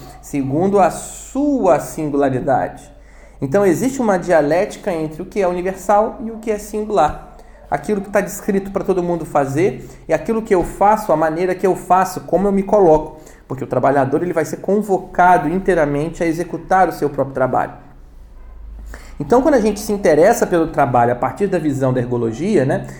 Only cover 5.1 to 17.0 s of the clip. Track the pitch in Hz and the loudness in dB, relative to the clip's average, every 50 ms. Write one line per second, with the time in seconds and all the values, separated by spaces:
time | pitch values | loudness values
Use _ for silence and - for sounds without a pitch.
5.1 | 156 165 185 - - 208 190 175 180 180 175 190 185 190 - - 208 208 220 254 | -8 -10 -12 -6 -4 -2 -2 0 -2 -2 -4 -6 -6 -4 0 2 2 2 2 0
6.1 | - - 226 226 226 214 - 226 208 202 202 - - 214 214 214 208 180 151 156 | -4 -8 -10 -12 -12 -8 -6 -6 -6 -6 -6 -8 -8 -6 -4 -2 0 2 2 2
7.1 | - - - - - - - - - - - - - - - - 214 196 196 - | 0 -6 -14 -18 -20 -20 -20 -20 -20 -20 -8 -6 -6 -6 -4 -4 -4 -4 -4 -2
8.1 | - 208 185 175 - - - - 190 196 196 - - 190 - - 180 180 175 175 | -2 -2 -2 -2 -6 -6 -4 -2 -2 -2 -2 -4 -6 -4 -2 -2 -2 0 0 -2
9.1 | 175 165 156 - - 151 139 131 131 151 180 - - - - - - - - - | -2 -4 -4 -2 -2 0 0 0 0 0 0 0 -2 -6 -12 -18 -20 -16 -4 -2
10.1 | 160 151 - - 226 220 220 - 202 175 165 - - - 196 208 214 208 - - | -2 -2 0 -2 -4 -4 0 0 0 0 0 -2 -2 2 2 4 4 2 2 0
11.1 | 160 151 165 160 156 165 185 180 180 180 - 185 175 - - - 180 185 180 180 | 0 2 2 0 0 -2 -2 -2 -2 0 0 0 0 0 0 2 2 2 2 0
12.1 | - - - - 165 175 196 202 196 196 190 196 214 208 190 165 151 151 156 - | -4 -8 -4 -2 0 2 2 2 2 0 2 2 4 6 6 6 6 4 2 -4
13.1 | - - - - - - - - 135 131 127 - 123 127 131 135 139 143 131 131 | -12 -18 -20 -20 -20 -20 -12 -12 -8 -8 -6 -4 0 2 2 4 4 2 2 2
14.1 | 143 160 175 180 165 165 151 151 - 165 - - 196 214 202 202 190 175 185 - | 0 0 0 -2 -2 -2 -2 -2 -6 -6 -2 0 0 0 0 0 -2 -2 -2 -2
15.1 | - - 180 180 180 - 156 147 170 190 190 196 180 175 180 143 143 143 151 170 | 2 4 6 6 6 6 4 0 -2 0 0 2 2 2 2 2 0 -2 -2 -4
16.1 | 165 - 175 170 156 165 170 - - 160 165 - 185 190 185 165 - - | -4 -2 -2 -2 -2 -2 -4 -6 -8 -10 -2 0 2 4 4 2 2 -2